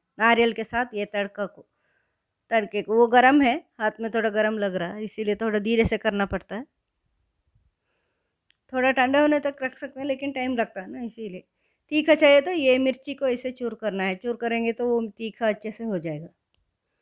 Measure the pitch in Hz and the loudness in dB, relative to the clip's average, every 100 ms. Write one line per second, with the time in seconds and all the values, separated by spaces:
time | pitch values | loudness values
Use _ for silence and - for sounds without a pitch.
0 | _ - 233 233 233 220 220 233 247 208 | _ 0 2 4 2 0 -6 -6 -6 -6
1 | 202 208 196 202 196 - - _ _ _ | -6 -6 -6 -6 -8 -10 -20 _ _ _
2 | _ _ _ _ - 226 208 208 196 226 | _ _ _ _ -2 -2 0 -4 0 2
3 | 233 247 254 294 254 311 - - 214 214 | 6 6 6 6 4 2 -6 -4 -4 -4
4 | 226 226 214 208 214 220 202 185 170 214 | -4 -2 0 0 0 0 -2 -2 -6 -8
5 | 214 - 208 202 226 208 208 226 226 214 | -10 -6 -4 -2 -2 -2 0 2 2 0
6 | 220 202 196 190 - 202 285 _ _ _ | -2 -2 -2 -4 -8 -12 -12 _ _ _
7 | _ _ _ _ _ _ _ _ _ _ | _ _ _ _ _ _ _ _ _ _
8 | _ _ _ _ _ _ _ 254 262 262 | _ _ _ _ _ _ _ 0 0 2
9 | 254 285 302 294 285 277 254 - 269 262 | 2 4 4 2 -2 -6 -8 -8 -14 -8
10 | 277 262 277 262 254 240 220 196 185 262 | -6 -6 -6 -6 -4 -2 -4 -6 -12 -12
11 | 233 - 214 180 - _ _ _ - 302 | -12 -12 -14 -14 -18 _ _ _ -4 0
12 | 311 311 294 285 359 349 262 254 262 254 | 4 6 8 6 4 0 2 4 2 -2
13 | - 277 269 247 254 254 233 220 214 190 | -6 -4 -4 -2 -6 -8 -8 -6 -6 -2
14 | 190 185 240 226 233 233 233 226 240 233 | -4 -4 -6 -4 -2 -2 -2 -2 0 0
15 | 220 - 226 - 226 208 214 214 226 185 | -2 -8 -12 -4 -2 -2 -6 -10 -6 -4
16 | 160 151 170 _ _ _ _ _ _ _ | -6 -8 -12 _ _ _ _ _ _ _